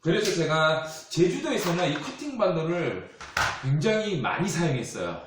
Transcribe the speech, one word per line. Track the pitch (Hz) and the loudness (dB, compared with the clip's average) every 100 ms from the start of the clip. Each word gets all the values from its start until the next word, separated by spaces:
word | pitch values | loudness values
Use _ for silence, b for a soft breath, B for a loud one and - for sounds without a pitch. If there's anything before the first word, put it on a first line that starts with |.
그래서 | 160 208 208 | 2 2 2
제가 | 180 147 156 156 160 B B B | 0 2 4 4 2 B B B
제주도에서는 | 156 175 - 302 240 175 170 170 | 2 4 4 -2 -2 0 0 0
이 | 147 | 0
커팅 | - - 294 254 | -6 -8 -8 0
반도를 | 196 165 160 175 143 92 - - - - - - | 2 2 0 0 -2 -4 -10 -16 -8 -2 -2 -2
굉장히 | 135 147 220 214 214 170 | 0 2 2 2 0 -2
많이 | - 104 185 | -2 0 -2
사용했어요. | 156 165 127 110 110 87 82 | 0 0 0 -4 -6 -6 -6